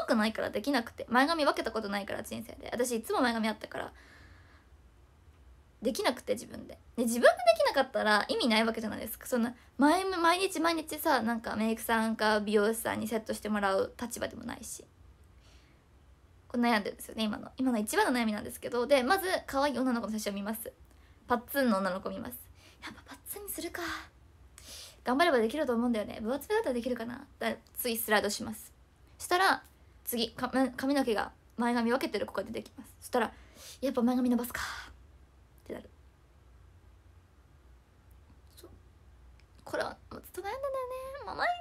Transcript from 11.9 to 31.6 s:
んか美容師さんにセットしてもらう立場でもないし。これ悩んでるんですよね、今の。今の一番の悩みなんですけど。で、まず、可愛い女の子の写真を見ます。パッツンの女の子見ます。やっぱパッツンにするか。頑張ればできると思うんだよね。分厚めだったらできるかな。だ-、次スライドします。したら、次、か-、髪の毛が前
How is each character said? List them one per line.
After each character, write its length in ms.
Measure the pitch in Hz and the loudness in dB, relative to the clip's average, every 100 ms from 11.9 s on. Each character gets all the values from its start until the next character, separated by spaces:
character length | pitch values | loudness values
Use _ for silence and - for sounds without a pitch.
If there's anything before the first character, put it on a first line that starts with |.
| 226 220 | 2 2
ん 80 | 220 | 2
か 240 | 214 214 | 2 2
美 140 | 208 | 4
容 200 | 214 208 | 4 4
師 60 | 220 | 2
さ 160 | - 208 | -2 -4
ん 40 | |
に 80 | 214 | -2
セ 100 | 226 | -4
ッ 20 | |
ト 160 | 220 214 | -4 -6
し 40 | |
て 100 | 208 | -2
も 100 | 208 | 0
ら 160 | 196 190 | 2 2
う 180 | 202 - | -2 -6
立 180 | 233 - | -10 -6
場 80 | - | -8
で 80 | - | -8
も 80 | - | -12
な 120 | - | -12
い 60 | |
し。 200 | 220 - - - - - - - - - - _ _ - - - - - - | -12 -14 -16 -20 -20 -20 -20 -20 -20 -20 -20 _ _ -20 -20 -20 -20 -20 -6
こ 100 | 247 | 0
れ 60 | |
悩 160 | 240 220 | 4 2
ん 40 | |
で 60 | 196 | 0
る 60 | - | -8
ん 20 | |
で 60 | |
す 60 | - | -10
よ 40 | |
ね、 100 | - | -4
今 140 | 220 - | -4 -4
の。 140 | - - | -8 -4
今 160 | 262 | 0
の 60 | 233 | 0
一 200 | 214 359 | 0 2
番 140 | 415 | 2
の 80 | 247 | 2
悩 60 | 220 | 0
み 60 | |
な 60 | 208 | -2
ん 40 | |
で 60 | - | -6
す 100 | - | -10
け 120 | - | -4
ど。 160 | 240 240 | -2 4
で、 160 | 277 | 4
ま 160 | 247 381 | 6 2
ず、 80 | 370 339 - | 2 -2 -2
可 160 | 269 | 0
愛 140 | 294 240 | 0 2
い 20 | |
女 160 | 262 | 0
の 80 | 233 | 0
子 60 | 202 | -2
の 60 | |
写 80 | 220 | -4
真 100 | 208 | -4
を 40 | 202 | -4
見 40 | |
ま 140 | 202 220 | -6 -8
す。 180 | - - - - - - - | -10 -16 -20 -20 -20 -10 -2
パ 80 | 240 | -2
ッ 60 | - | 0
ツ 100 | 285 | 2
ン 80 | 254 | 4
の 80 | 190 | 4
女 140 | 190 | 2
の 100 | 190 | -2
子 80 | 196 | -6
見 80 | 190 | -8
ま 140 | - | -10
す。 80 | - - - - - | -12 -18 -20 -20 -16
や 60 | - | -16
っ 60 | - | -16
ぱ 80 | - | -18
パ 100 | - | -16
ッ 20 | - | -14
ツ 80 | 415 | -12
ン 60 | 403 | -10
に 60 | |
す 100 | - | -8
る 80 | 339 | -8
か。 140 | 349 339 320 - - - - - - - - - - - | -6 -6 -8 -12 -20 -20 -20 -20 -20 -18 -18 -18 -6 0
頑 120 | 262 | 4
張 60 | |
れ 80 | 349 | 6
ば 60 | 254 | 4
で 100 | 220 | 4
き 80 | 294 | 0
る 120 | 277 | 0
と 60 | |
思 120 | 233 247 | 2 2
う 40 | |
ん 40 | |
だ 60 | 220 | 0
よ 60 | 202 | -2
ね。 140 | - | -6
分 140 | 220 | -4
厚 160 | 277 - | -4 0
め 60 | 427 | 0
だ 60 | |
っ 20 | |
た 60 | 440 | 0
ら 20 | |
で 80 | 240 | -2
き 80 | 233 | -2
る 80 | 240 | -4
か 80 | 233 | -6
な。 200 | 233 - - | -10 -14 -6
だ-、 140 | 226 226 - - | -6 -6 -10 -6
次 180 | 247 226 | -4 -2
ス 140 | - | 2
ラ 80 | 208 | 2
イ 40 | |
ド 60 | 202 | 2
し 140 | - | -2
ま 100 | 226 220 | -8 -12
す。 180 | - - _ _ - - | -16 -20 _ _ -20 -10
し 80 | - | 0
た 100 | 359 | 4
ら、 260 | 381 - - - - - | 4 2 -2 -20 -20 -14
次、 280 | - 233 226 | -6 -4 -4
か-、 200 | - 254 254 254 247 | -4 -2 2 0 0
髪 200 | 269 285 | 0 2
の 100 | 247 | 2
毛 80 | |
が 180 | 214 - - - | 0 -2 -10 -10
前 180 | - | -2